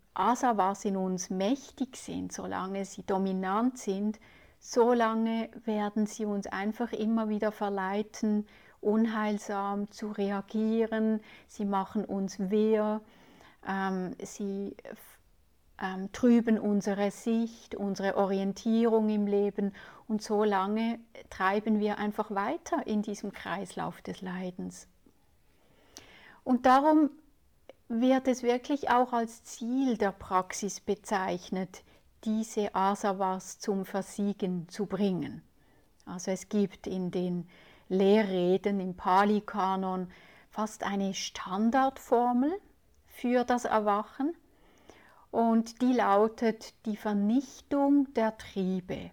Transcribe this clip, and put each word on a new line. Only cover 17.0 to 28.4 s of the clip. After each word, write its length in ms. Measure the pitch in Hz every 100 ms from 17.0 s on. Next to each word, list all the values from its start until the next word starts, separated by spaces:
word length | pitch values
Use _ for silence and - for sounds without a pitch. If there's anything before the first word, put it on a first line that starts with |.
| 202
Sicht, 640 | - 233 226 226 226 - -
unsere 400 | 202 196 196 190
Orientierung 960 | 196 196 196 190 233 226 233 220 214
im 180 | 214 202
Leben 460 | 202 202 202 202 - - - -
und 140 | 214
so 220 | - 208
lange 560 | 214 196 196 214 226 233 - - -
treiben 500 | - 190 208 214 214
wir 180 | 208 208
einfach 340 | 208 208 208
weiter 560 | 196 208 - - 320 -
in 140 | 214
diesem 300 | 208 202 202
Kreislauf 680 | - 196 190 185 - 170 170
des 200 | - 180
Leidens. 640 | 185 180 185 180 180 180 - _ _ _ _ _ _ _ _ _ _ - - - - -
Und 220 | - 247 254
darum 440 | 262 294 311 294 - - _ _ _ - - -
wird 400 | 226 254 262 269
es 140 | 254